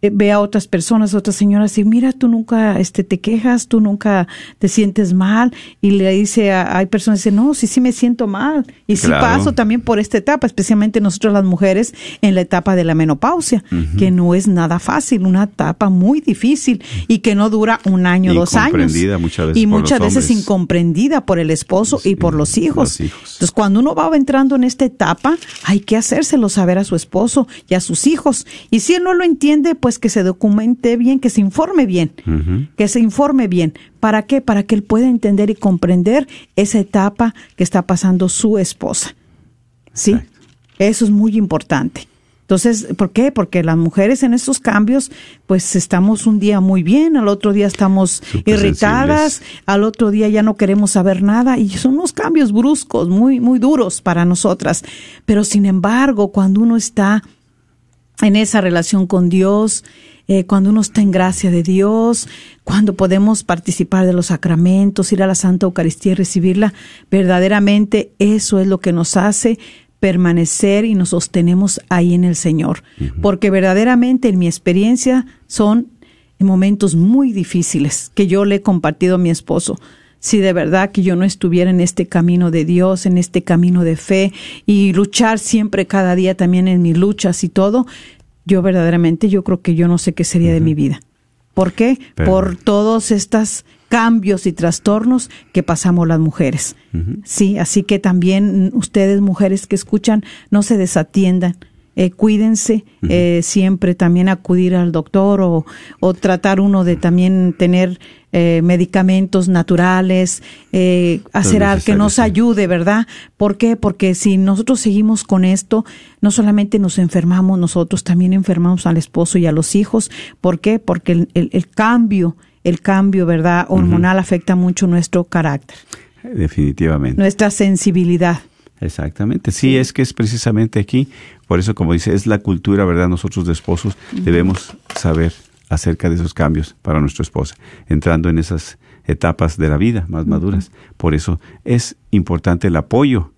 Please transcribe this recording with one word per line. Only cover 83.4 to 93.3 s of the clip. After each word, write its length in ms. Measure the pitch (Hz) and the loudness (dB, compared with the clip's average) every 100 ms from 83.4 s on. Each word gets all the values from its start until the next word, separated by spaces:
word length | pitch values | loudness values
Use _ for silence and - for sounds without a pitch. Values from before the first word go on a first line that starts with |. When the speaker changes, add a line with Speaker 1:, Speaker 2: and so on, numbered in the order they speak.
Speaker 1:
camino 420 | - 175 175 180 170 | 0 0 2 2 0
de 100 | 160 | -2
fe, 380 | - 190 196 196 - - - | -2 0 0 -4 -20 -10 0
y 260 | 208 196 | 2 2
luchar 480 | 180 202 - 226 220 | 2 0 0 0 0
siempre 480 | - 220 214 196 180 | -2 -2 -2 -4 -2
cada 280 | 196 185 180 | 0 0 0
día 200 | 185 185 | 0 0
también 320 | 175 180 185 | 0 2 2
en 140 | 180 | 2
mis 160 | 170 165 | 2 2
luchas 480 | 196 208 190 170 180 | 0 0 -2 -2 -2
y 40 | |
todo, 380 | - 196 240 247 - - _ _ _ - | 0 0 0 -4 -10 -20 _ _ _ -2
yo 160 | 190 | 0
verdaderamente, 680 | 185 185 165 170 170 165 214 | 2 0 0 2 2 2 0
yo 160 | 196 185 | 0 -2
creo 160 | 180 | -4
que 140 | - 165 | -2 0
yo 120 | 175 | 2
no 100 | 175 | 0
sé 160 | - | -2
qué 120 | 165 165 | -4 -2
sería 260 | 175 170 | 0 2
de 60 | 165 | 2
Speaker 2:
Ujú. 80 | 160 | 0
Speaker 1:
mi 80 | |
vida. 260 | 151 139 - _ _ _ _ _ | 0 -2 -4 _ _ _ _ _
¿Por 180 | - 185 | -2 -2
qué? 260 | - 226 262 - - | 0 0 0 -4 -2
Speaker 2:
Pero 140 | - | 0
Speaker 1:
Por 280 | 190 185 180 | 2 0 -4
todos 540 | - 202 214 226 - | 0 0 2 0 0
estos 520 | 208 - | -2 0